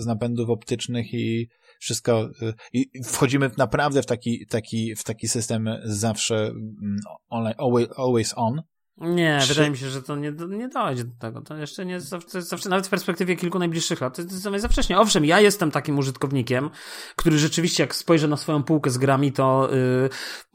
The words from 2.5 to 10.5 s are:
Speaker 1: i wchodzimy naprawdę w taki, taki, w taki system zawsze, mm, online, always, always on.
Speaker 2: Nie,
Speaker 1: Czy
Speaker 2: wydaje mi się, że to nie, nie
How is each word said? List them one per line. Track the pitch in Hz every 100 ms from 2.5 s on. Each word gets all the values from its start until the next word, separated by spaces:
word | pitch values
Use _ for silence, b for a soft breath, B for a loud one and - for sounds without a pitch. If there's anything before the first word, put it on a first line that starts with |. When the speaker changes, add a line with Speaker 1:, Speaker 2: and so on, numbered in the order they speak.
| 113 B
Speaker 1:
i | 123 135 131 120
wchodzimy | - 135 139 135 139
naprawdę | 123 147 147 139
w | 117
taki, | 120 120 117 -
taki, | 113 - 117 113 110
w |
taki | - 135 131
system | 123 110 113 110 -
zawsze, | 113 101 113 107 - 110 107
mm, | 113 110 104 104 101 104 - -
online, | 117 113 -
always, | 135 120 120 -
always | 127 120 107 -
on. | 113 143 - _ _ -
Speaker 2:
Nie, | 165 175 165 143
Speaker 1:
Czy | 135
Speaker 2:
wydaje | 147 151
mi | 135
się, | 135
że | 135
to | 127 147
nie, | 147 151
nie | 175